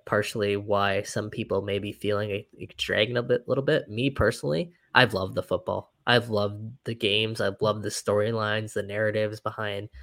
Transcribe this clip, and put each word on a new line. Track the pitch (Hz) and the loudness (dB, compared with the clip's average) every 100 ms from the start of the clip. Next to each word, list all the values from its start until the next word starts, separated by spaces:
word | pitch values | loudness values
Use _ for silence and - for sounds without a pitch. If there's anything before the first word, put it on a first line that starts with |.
| - | 0
partially | 107 104 117 101 101 | 0 0 0 0 0
why | 104 101 101 98 | 0 2 2 0
some | - 113 107 | -2 -4 -4
people | - 104 98 | -6 -2 -2
may | 98 101 | 0 -4
be | 101 | -4
feeling | - 98 101 107 | -6 -2 0 -2
it, | 101 - | -4 -8
it | - 92 - | -16 -14 -6
dragging | - 98 110 120 | 0 2 2 2
a | |
bit, | 127 123 - | 2 0 2
little | 123 | 0
bit. | 135 151 - | 2 2 0
Me | 107 139 | -2 -2
personally, | 139 107 - 147 156 175 _ _ - | 2 2 2 -2 -2 -2 _ _ 6
I've | 123 | 6
loved | 101 95 107 | 4 -2 -4
the | |
football. | - 90 - 98 - _ - | -2 -2 -2 -6 -8 _ 2
I've | 120 113 | 4 4
loved | 104 101 104 110 127 - | 0 0 -4 -12 -12 -10
the | 117 | -2
games. | 107 104 110 113 | 0 2 0 -2
I've | 101 98 | -2 0
loved | 107 107 | 0 0
the | 101 | -4
storylines, | - - 104 107 113 107 107 110 | -4 0 2 2 0 0 -2 -4
the | 107 | -6
narratives | 98 104 110 107 107 110 | -4 -2 0 0 -2 -4
behind | 110 - 107 101 104 - | -6 -4 -6 -6 -10 -16